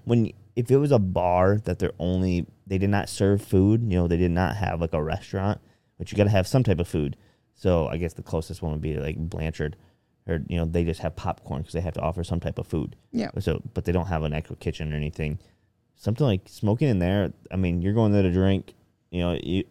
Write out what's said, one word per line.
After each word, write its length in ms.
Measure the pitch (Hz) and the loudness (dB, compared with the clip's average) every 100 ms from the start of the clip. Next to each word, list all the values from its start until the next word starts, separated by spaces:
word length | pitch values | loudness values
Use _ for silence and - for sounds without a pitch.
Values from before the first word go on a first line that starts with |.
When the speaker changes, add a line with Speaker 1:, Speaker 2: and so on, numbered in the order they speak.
| - | 0
Speaker 1:
when, 260 | 120 110 - - - | 2 2 -2 -8 -4
if 160 | 120 | 2
it 60 | 135 | 4
was 140 | 143 | 4
a 80 | 131 | 4
bar 600 | 95 92 90 90 92 104 - | 4 0 2 4 4 4 0
that 140 | 90 | -2
they're 120 | 87 - | -4 -2
only, 460 | 87 90 92 90 - _ - | -2 0 2 0 -2 _ -4
they 100 | 95 | -2
did 120 | 98 | 2
not 200 | 101 - | 0 -2
serve 320 | - 98 101 | 0 2 2
food, 400 | - 98 98 117 | 2 4 6 4
you 160 | 117 90 | 2 2
know, 80 | 87 | 2
they 100 | 85 | 2
did 140 | 90 | 2
not 240 | 85 92 104 | 2 0 0
have, 260 | 95 85 | -4 -2
like, 120 | 82 | -2
a 100 | 80 | -2
restaurant, 580 | 76 82 - 98 95 104 - _ _ - | -4 -6 -6 -4 -2 -4 -8 _ _ -14
but 140 | 87 | -4
you 60 | 101 | 2
gotta 120 | 101 | 4
have 180 | 101 92 | 4 2
some 160 | 135 | 2
type 160 | 117 87 | 4 2
of 80 | 85 | 0
food. 280 | 87 73 - _ _ _ _ | -2 -2 -4 _ _ _ _
So 320 | 98 87 76 | 2 2 2
I 100 | 82 | -2
guess 160 | 87 | -4
the 100 | - | -6
closest 380 | - 85 80 87 | -6 -6 -4 -6
one 100 | 82 | -6
would 100 | 78 | -4
be, 160 | 78 76 | -4 -4
like, 200 | 71 82 | -4 -6
Blanchard, 580 | 82 85 80 - 76 - _ _ _ _ - | -6 -4 -6 -4 -6 -6 _ _ _ _ -6
or, 140 | 85 - | -6 -4
you 100 | 85 | -2
know, 80 | 82 | 0
they 180 | 85 82 | 0 0
just 160 | 76 | -2
have 140 | 80 - | -6 -6
popcorn 480 | 92 80 - 69 | -8 -8 -8 -8
'cause 100 | 82 | -6
they 80 | 82 | -6
have 120 | 87 - | -6 -4
to 60 | |
offer 220 | 80 87 | -4 -4
some 160 | 85 85 | -4 -4
type 180 | 80 73 | -4 -6
of 80 | - | -6
food. 300 | 82 64 - _ | -6 -6 -10 _
Speaker 2:
Yeah. 180 | 240 208 - | -6 -6 -4
Speaker 1:
So, 220 | 98 80 - | -4 -4 -6
but 100 | - - | -6 -2
they 60 | |
don't 160 | 87 85 | -2 -2
have 160 | 82 | -2
an 100 | 78 | -2
actual 220 | 73 - - | -4 -6 -8
kitchen 380 | - 80 78 | -8 -6 -6
or 20 | 76 | -4
anything. 420 | 76 - 78 76 - _ _ _ _ _ | -6 -4 -6 -6 -10 _ _ _ _ _
Something 300 | - 110 143 | -4 0 0
like 180 | 95 - | 0 -4
smoking 400 | - 104 113 151 | -4 -2 2 2
in 100 | 101 | 2
there, 340 | 87 98 90 - - | 2 2 0 -4 -8
I 40 | 95 | -2
mean, 240 | 92 87 | 0 0
you're 120 | 90 | 0
going 200 | 107 110 | 2 4
there 100 | 104 | 4
to 80 | 95 | 4
drink, 420 | 90 95 98 - - _ _ _ | 4 2 2 -2 -16 _ _ _
you 80 | 87 | -4
know, 180 | 87 85 | -2 -2
you, 220 | - 92 - | -2 -4 -4